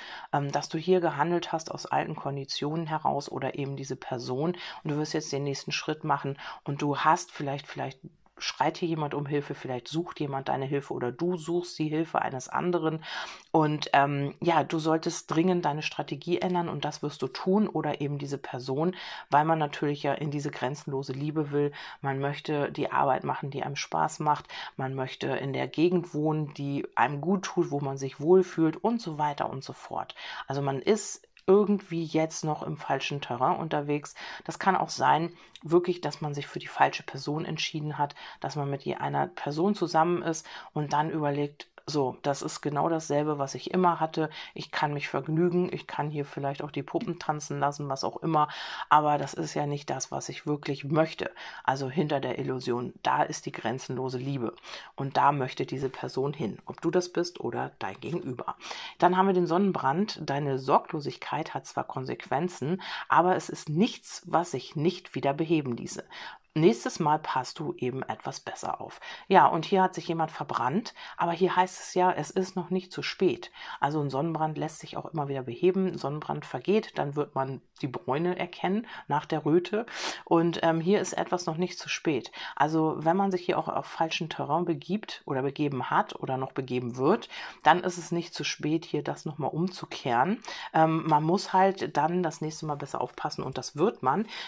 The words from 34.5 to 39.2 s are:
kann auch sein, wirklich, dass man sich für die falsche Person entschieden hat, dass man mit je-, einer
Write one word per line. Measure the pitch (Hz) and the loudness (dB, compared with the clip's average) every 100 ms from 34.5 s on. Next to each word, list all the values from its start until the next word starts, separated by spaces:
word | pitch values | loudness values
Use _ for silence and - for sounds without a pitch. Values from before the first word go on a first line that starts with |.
| - | -2
kann | 190 185 | 2 2
auch | - | 2
sein, | - 135 147 170 - - - | 2 4 4 2 -6 -20 -14
wirklich, | 156 170 180 175 | 4 4 4 0
dass | 147 - | -2 -4
man | 151 143 | -6 -4
sich | 139 | -6
für | - | -8
die | - | -6
falsche | - 139 - | 2 2 2
Person | - 143 143 151 | -8 -8 -4 -4
entschieden | - 156 - 156 151 147 | -4 -4 -4 -4 -4 0
hat, | 143 - - - | -2 -2 -16 -10
dass | 147 147 | -8 -4
man | 139 | -4
mit | 139 | -4
je-, | 143 - | -4 -4
einer | 143 143 | -2 0